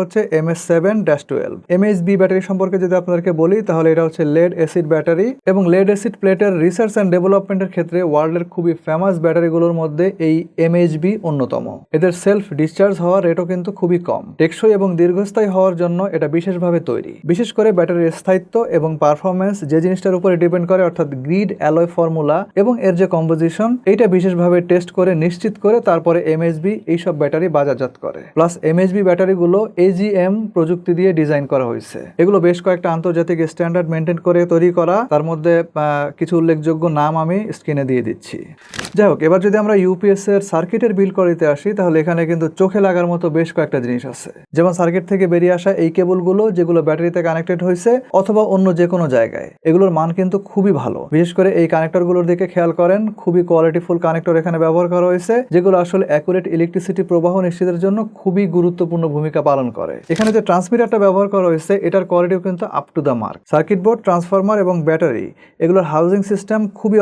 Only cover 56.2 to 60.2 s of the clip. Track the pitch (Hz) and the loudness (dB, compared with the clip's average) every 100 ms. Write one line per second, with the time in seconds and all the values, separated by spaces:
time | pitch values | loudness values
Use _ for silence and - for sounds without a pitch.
56.2 | 185 180 175 170 170 185 180 190 185 170 | 0 -2 -2 -2 -2 -2 -4 -4 0 0
57.2 | 170 190 180 175 185 175 190 208 220 - | 2 0 -2 -2 -2 0 -2 -2 -4 -6
58.2 | 190 185 196 175 175 175 165 170 160 147 | -2 0 0 2 0 0 -2 -2 -2 -2
59.2 | 156 151 147 139 123 107 80 64 - 165 | -4 -2 0 0 -2 -6 -8 -8 -6 -2